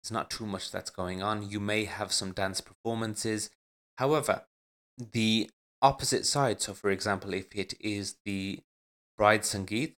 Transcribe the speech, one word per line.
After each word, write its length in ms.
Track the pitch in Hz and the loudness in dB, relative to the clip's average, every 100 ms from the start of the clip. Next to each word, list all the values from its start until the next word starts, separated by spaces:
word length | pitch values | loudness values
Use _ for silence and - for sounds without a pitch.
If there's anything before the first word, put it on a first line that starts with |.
It's 80 | - | -6
not 200 | 110 - | -6 -4
too 160 | - 110 | -6 -6
much 240 | 98 - | -6 -6
that's 200 | 95 - | -8 -8
going 320 | - 92 92 | -6 -6 -2
on. 280 | 101 107 101 | -2 -2 -4
You 100 | 104 | -4
may 240 | 101 107 | 0 0
have 280 | 104 - 98 | 0 -4 -2
some 200 | - 95 | -2 -2
dance 280 | 92 98 98 | -2 -2 -2
performances. 880 | - - 113 113 113 104 113 107 - _ _ _ _ - | -8 -8 -4 -2 -2 -2 -2 -2 -4 _ _ _ _ -2
However, 480 | 135 156 127 98 - _ _ _ _ - | 2 2 2 0 -2 _ _ _ _ -14
the 540 | 117 117 110 110 - _ _ _ | -4 2 4 4 0 _ _ _
opposite 420 | 139 139 - 123 | 4 4 0 0
side, 380 | - 143 135 98 | 2 2 2 0
so 100 | - | -4
for 180 | 95 101 | -2 0
example, 440 | 98 107 95 101 | 0 0 -2 -2
if 200 | 92 98 | -6 -6
it 200 | 104 92 - | -6 -6 -4
is 380 | 107 101 95 - | -4 -4 -6 -8
the 360 | 104 98 95 - _ _ _ _ _ - | -6 -4 -4 -8 _ _ _ _ _ 4
bride 240 | 104 107 | 6 6
Sangeet 540 | - 101 95 107 160 | 4 -2 -2 -2 -2